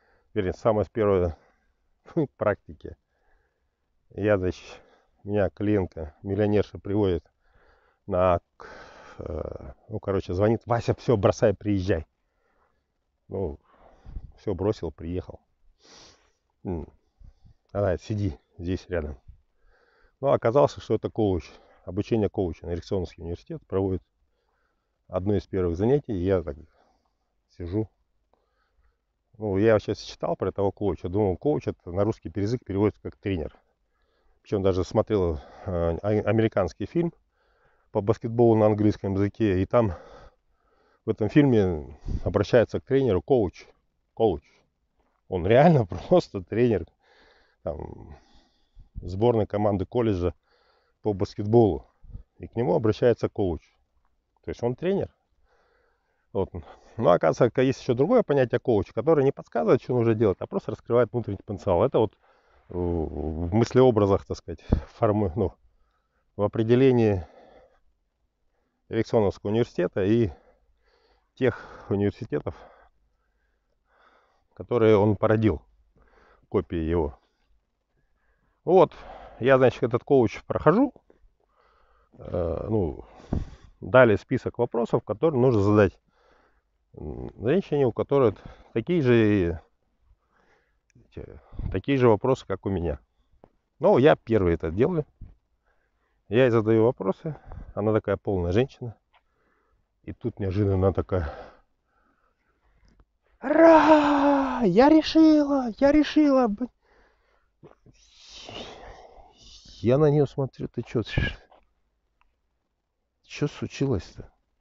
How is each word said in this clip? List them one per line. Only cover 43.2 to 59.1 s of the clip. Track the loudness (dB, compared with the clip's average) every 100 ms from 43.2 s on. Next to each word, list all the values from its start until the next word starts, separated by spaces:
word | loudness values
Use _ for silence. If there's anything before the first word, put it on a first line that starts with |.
"Коуч, | 0 0 0 -6 -20 _ _ _ _
коуч". | -2 -2 -2 -10 _ _ _ _ _ _ _ -10
Он | -4 2
реально | 6 6 4 2
<laughs> | -6 0
просто | 0 0 -6
тренер, | -6 0 0 0 -4 _ _ _ _ _ _ _
там, | -12 -10 -12 -16 -20 -20 _ _ _ _ _ -20 -20 -16
сборной | -12 0 2 2 0
команды | -2 0 -2
колледжа | -2 -2 -2 0 -2 -6 _ _ _ _ _ _
по | -6
баскетболу. | -4 -6 -6 2 4 4 0 -10 _ -20 -20 -20 _
И | -10
к | -6
нему | -2
обращается | 0 0 0 0 0 -4
коуч. | -4 -4 -4 -12 _ _ _ _ _ _ _
То | -14
есть | -8
он | -6 -4
тренер. | -4 -4 -6 _ _ _ _ _ _ _ _ _ _ _ _
Вот. | -6 -6 -8 -16 -20 _ -2
Но, | 2
оказывается, | 2 2 2 0 2
есть | -2 -2
еще | -4
другое | -2 2 2
понятие | 2 0 0 -2
коуч, | 0 0 -2
которое | -4 0